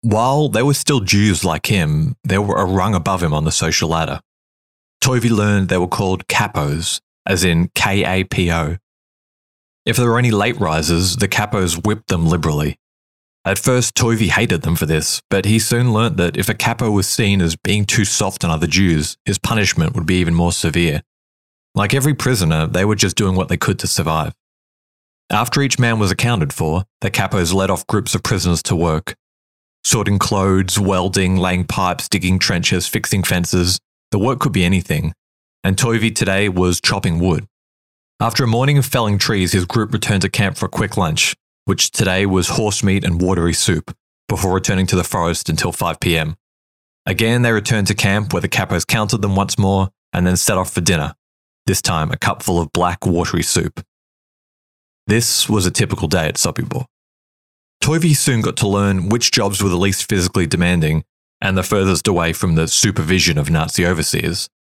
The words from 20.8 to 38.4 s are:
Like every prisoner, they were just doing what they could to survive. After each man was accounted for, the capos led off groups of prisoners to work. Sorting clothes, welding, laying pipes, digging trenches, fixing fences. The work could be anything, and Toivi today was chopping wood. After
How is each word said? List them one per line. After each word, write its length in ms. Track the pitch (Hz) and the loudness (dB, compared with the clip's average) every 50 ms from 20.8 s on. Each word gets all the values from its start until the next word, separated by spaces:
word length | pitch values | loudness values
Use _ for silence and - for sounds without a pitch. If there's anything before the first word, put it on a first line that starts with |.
| 87 82 73 73 - _ _ _ _ _ _ _ _ _ _ _ _ _ _ | 0 0 0 -2 -6 _ _ _ _ _ _ _ _ _ _ _ _ _ _
Like 200 | - 104 98 - | -2 0 0 0
every 200 | 139 127 151 151 | 2 2 0 0
prisoner, 540 | - - - 131 110 90 78 80 78 78 78 | 0 0 0 0 2 2 0 2 0 0 0
they 160 | - 87 95 | 0 0 0
were 100 | 104 110 | 0 0
just 220 | 98 - 98 - | 0 0 -2 0
doing 180 | - 107 98 92 | 0 0 0 0
what 140 | 92 92 - | 0 0 -2
they 80 | 90 | -2
could 240 | 80 - - 98 - | -2 0 -2 -2 -2
to 80 | - - | -4 -4
survive. 460 | - - 80 80 78 80 78 - - _ _ _ _ _ _ _ _ _ _ _ _ _ _ _ _ _ _ _ | -2 -2 0 0 0 0 -2 -4 -6 _ _ _ _ _ _ _ _ _ _ _ _ _ _ _ _ _ _ _
After 300 | 90 104 117 120 - 143 | -2 0 0 0 0 0
each 180 | 139 135 - - | 0 0 2 2
man 200 | 127 117 117 110 | 2 2 2 2
was 120 | 104 92 | 0 0
accounted 440 | 92 - - 120 120 117 160 139 - | 0 0 0 0 0 0 0 -2 -2
for, 300 | - - 78 78 87 95 _ _ _ - | -4 -2 0 0 -2 -2 _ _ _ -8
the 80 | 98 | -4
capos 420 | - - 101 95 - 101 90 82 90 | -2 -2 -2 0 0 0 0 0 0
led 160 | 98 95 95 | 0 0 0
off 180 | 98 85 - | -2 -4 -4
groups 280 | _ - 139 - - - | _ -2 -2 -2 -2 -6
of 80 | - - | -4 -2
prisoners 400 | - - 95 87 90 87 80 - | -2 -2 0 0 0 0 0 0
to 120 | - 101 | -2 -2
work. 400 | 85 82 85 80 78 - - - _ _ _ _ _ _ _ _ _ _ _ _ _ _ | 0 0 0 0 -2 -4 -8 -14 _ _ _ _ _ _ _ _ _ _ _ _ _ _
Sorting 340 | - - 117 101 95 101 95 | -2 0 0 0 0 0 0
clothes, 600 | - - 110 101 95 98 95 95 98 95 - 104 | 0 0 0 2 2 2 2 2 2 0 -2 -2
welding, 560 | 101 95 95 92 90 98 95 98 95 90 92 | 0 0 0 0 0 0 0 0 0 2 2
laying 300 | 92 87 92 90 90 90 | 2 2 0 0 -2 -2
pipes, 420 | - - - 95 90 87 - - - | -2 -2 -2 0 -2 -2 -4 -6 -4
digging 300 | - 98 80 90 92 92 | -4 -2 0 0 0 0
trenches, 500 | - - 98 87 82 - - 90 - - | 0 0 -2 -2 0 0 0 0 -2 -2
fixing 340 | - 110 - - - 98 90 | -4 -6 -4 -2 -2 -2 0
fences. 560 | - 92 90 87 - - 92 87 87 90 - _ _ _ _ _ _ | 0 0 -2 -2 0 0 0 0 0 0 -4 _ _ _ _ _ _
The 80 | - 104 | -2 0
work 220 | 98 123 135 - | 0 0 0 0
could 140 | - 147 95 | -2 -2 0
be 100 | 95 90 | 2 2
anything, 480 | 87 95 92 85 - 80 76 - 78 87 _ _ _ _ _ _ _ _ _ - | 2 2 0 0 -2 -4 -2 -2 -4 -6 _ _ _ _ _ _ _ _ _ -2
and 140 | 98 95 | -2 0
Toivi 380 | 95 - 120 113 113 104 113 107 | 2 2 2 2 2 2 0 0
today 340 | - 110 95 95 95 104 104 | 0 0 0 2 0 0 0
was 320 | 92 90 92 90 90 85 | 2 2 2 2 2 0
chopping 380 | - - 113 98 - 98 82 82 | 0 -2 -2 0 -2 -2 0 2
wood. 280 | 85 92 82 76 - - _ _ _ _ _ _ _ _ _ _ _ _ _ _ | 2 2 0 0 -2 -8 _ _ _ _ _ _ _ _ _ _ _ _ _ _
After 240 | 110 117 113 - | -2 -2 0 0